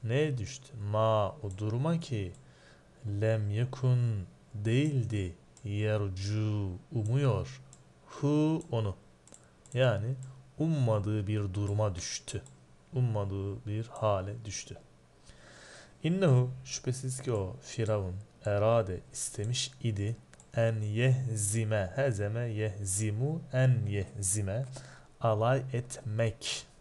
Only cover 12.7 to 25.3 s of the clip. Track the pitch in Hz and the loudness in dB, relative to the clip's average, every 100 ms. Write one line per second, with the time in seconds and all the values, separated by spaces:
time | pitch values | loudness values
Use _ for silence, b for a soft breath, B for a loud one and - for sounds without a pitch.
12.7 | - - 131 123 107 101 98 98 101 - | -20 -6 0 2 0 -2 -2 -4 -6 -4
13.7 | 107 113 - 107 101 98 117 107 98 - | -4 -6 -2 2 2 -2 -8 -8 -10 -10
14.7 | - - - - - B B B B B | -16 -18 -20 -20 -20 B B B B B
15.7 | B B B 160 185 185 127 123 - - | B B B -2 2 6 6 4 -2 -10
16.7 | - - 127 131 127 - 110 92 - - | -6 -4 -4 -4 -6 -2 -2 -2 -6 -10
17.7 | - 110 107 92 92 - - - 101 107 | -4 0 0 0 -6 -12 -6 0 2 4
18.7 | 117 98 90 - - - - 104 123 - | 4 2 -4 -8 -10 -8 -4 -2 -2 -4
19.7 | - 120 101 101 117 - - - - 117 | -2 -2 0 -2 -4 -10 -20 -6 0 2
20.7 | 110 107 107 127 131 131 107 101 113 110 | 2 -2 2 4 4 2 -2 0 0 2
21.7 | 107 92 131 139 101 104 110 120 107 107 | 0 0 0 0 0 -2 -2 -2 0 -2
22.7 | 101 98 95 107 107 135 165 - 127 131 | -2 -4 -2 0 0 -2 -2 -2 4 6
23.7 | 123 101 101 92 - 98 104 98 107 131 | 6 2 -2 -2 -4 -2 0 0 -2 -4
24.7 | B B B B - 117 | B B B B -2 2